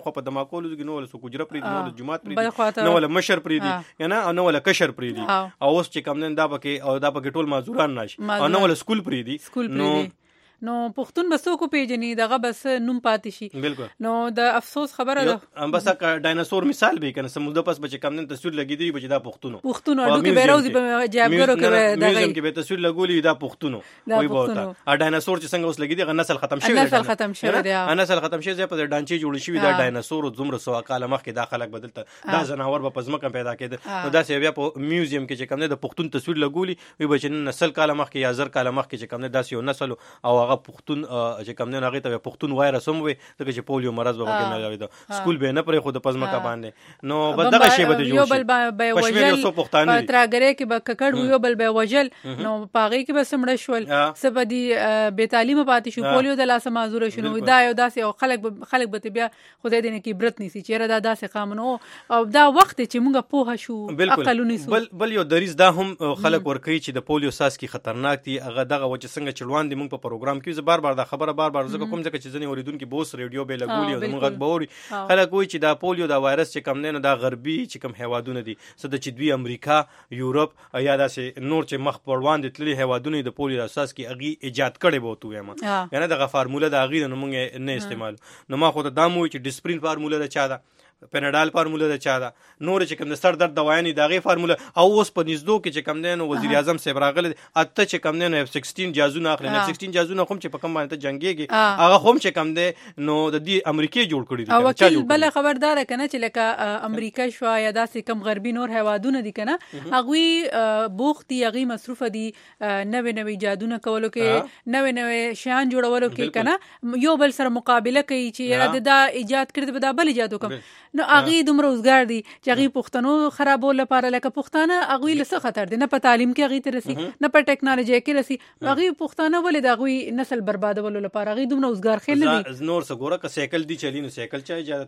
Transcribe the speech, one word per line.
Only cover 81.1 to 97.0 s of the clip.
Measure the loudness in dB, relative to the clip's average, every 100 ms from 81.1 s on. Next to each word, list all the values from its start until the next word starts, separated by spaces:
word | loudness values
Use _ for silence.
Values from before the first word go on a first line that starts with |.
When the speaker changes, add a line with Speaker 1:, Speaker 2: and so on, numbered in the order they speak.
| -2 -10 -8 -4
Speaker 1:
نور | -2
چې | -2
مخ | -4 -4 -6
په | -4
وړاندې | -2 0 0 -2 -6
تللي | -4 -2
هیوادونه | 0 -2 -2 -4
دي، | -4
د | -6
پولیو | -4 -4
د | -4
اساس | -4 -6
کې | -6 -14
هغې | -8 -8 -8 -6
ایجاد | -2 -2 0
کړی | 2 2
به | -2
ورته | -8 -12
ووایم. | -12 -12
Speaker 2:
آه. | -8 -4 -4 -2
Speaker 1:
یعنې | -2 0 0
دغه | 0
فارموله | 0 -2 0 0
د | 2
هغې | 0 0
ده، | -4
نو | -6
موږ | -6 -6
یې | -6 -6 -6
نه |
Speaker 2:
آه. | -6
Speaker 1:
استعمال. | -8 -8 -10 -12 -18 -20 -8
نو | 0
ما | 2
خو | 2
ته | -2
دا | 2 2
هم | 2
ووایي | -2
چې | -4 -10
ډسپرین | -8 -6 -4
فارموله | -4 -4 -4 -4
د | -2
چا | -2 -2
ده، | -4 _ _ _ _
پیناډال | -8 -4 0 2 2 2
فارموله | 0 0 0
د | 0 -2
چا | -2
ده، | -4 -12 _ -8
نورې | -2 0 0
چې | -4
کوم | -6
د | 2
سر | 2 4
درد | 2 2
دوايانې | 2 2 2 2
د | 2
هغې | 2
فارموله. | 2 2 2 0 0 6
او | 6 6
اوس | 2 0
په |
نږدو | -2 -2 0 0
کې | 0 -4
چې | -4
کوم | -4
دی، | -2 -2
نو | -2
وزیر | -2 2
Speaker 2:
آها. | 2
Speaker 1:
اعظم | 2 0 -2
صاحب | 0